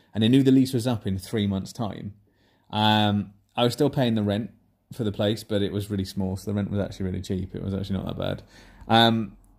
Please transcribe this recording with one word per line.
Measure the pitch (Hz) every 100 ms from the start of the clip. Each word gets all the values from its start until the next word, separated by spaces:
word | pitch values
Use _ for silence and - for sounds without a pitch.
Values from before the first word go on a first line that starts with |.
| _
and | 104
I | 113
knew | 135
the | 131
lease | 131 131
was | 123 120
up | 113 104
in | 95
three | - 113 101
months' | 95 95
time. | - 107 82 101 - _ _ _ _ _
Um, | 107 107 107 104 104 - - _ -
I |
was | 123
still | - 143
paying | 143 120
the | 110
rent | 101 101 - - _ _ _
for | -
the | 107
place, | 98 104 107
but | - 104
it | 101
was | 98 101
really | 101 95
small, | - 95 92
so | -
the |
rent | 104 98
was | 101
actually | 90 -
really | 95 92
cheap. | 95 95 95
It | -
was | 95
actually | 98 98 95
not | -
that | -
bad. | 95 98 - - - - -
Um, | 113 117 113 110 - _